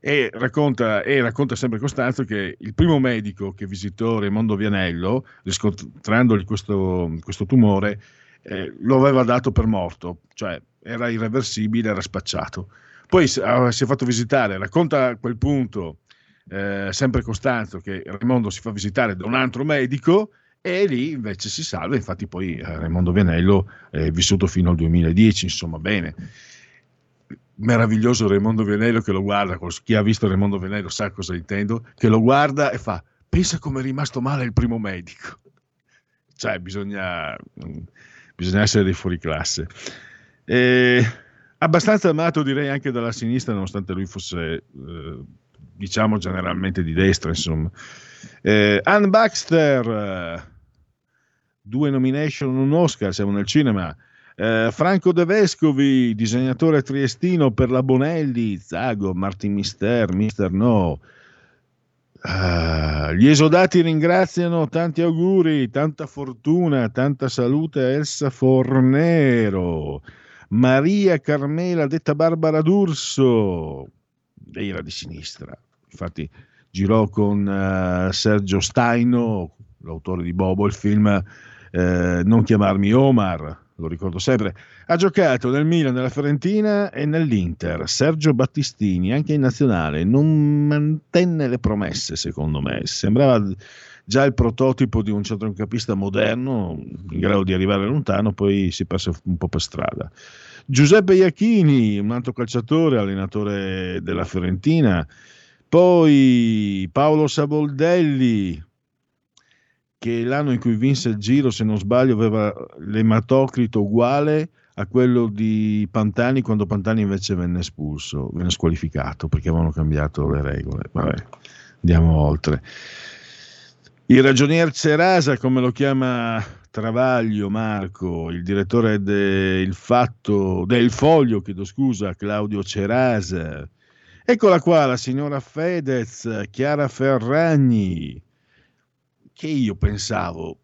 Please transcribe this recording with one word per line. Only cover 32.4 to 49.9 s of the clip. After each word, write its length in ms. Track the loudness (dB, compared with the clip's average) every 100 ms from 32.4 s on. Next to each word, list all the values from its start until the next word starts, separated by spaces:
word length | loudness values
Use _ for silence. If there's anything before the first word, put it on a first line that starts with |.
| 2 0 -2
e 60 | -4
fa: 260 | -8 -10 _ _ _
"Pensa 300 | -2 -2 -4
come 200 | -6 -6
è 40 |
rimasto 380 | -6 -6 -6 -4
male 220 | -4 -4
il 100 | -2
primo 260 | -2 0 -2
medico." 600 | -6 -10 -14 -18 -20 -20 _ _ _ _ _ _ _ _ _ _
Cioè, 220 | -8 -8
bisogna, 760 | -8 -10 -8 -8 -8 -6 -8 -12 -18 -18 -14 -14 -16 _ -20 -20 _ -8
bisogna 280 | -2 0
essere 200 | 2 2
dei 100 | 0
fuoriclasse. 760 | -2 -4 -6 -6 -6 -6 -8 -10 -14 -18 -18 -20 -20 _ _ -2
E 600 | 2 4 4 4 4 2 -2 _ _ _ _
abbastanza 500 | 2 2 4 2 2
amato, 320 | 2 0 0
direi, 280 | -2 -2 -2
anche 220 | -4 -4
dalla 200 | -4 -4
sinistra, 420 | -4 -4 -4 -2
nonostante 400 | -6 -4 -8 -6
lui 140 | -6 -8
fosse, 480 | -10 -10 -8 -6 -8
eh, 680 | _ -20 -16 -14 -14 -16 -18 -20 _ _ -20 -14
diciamo, 420 | -6 0 0 0
generalmente 640 | -4 -6 -4 -4 -4 -4
di 100 | -2
destra, 360 | 2 2 2 -2
insomma. 400 | -4 -4 -2 -4 -8 -20 -20 -20 -20 -20 -6
Eh, 400 | 2 4 4 4
Ann 260 | 4 4 4
Baxter, 760 | 4 2 -2 0 2 4 2
eh, 560 | 0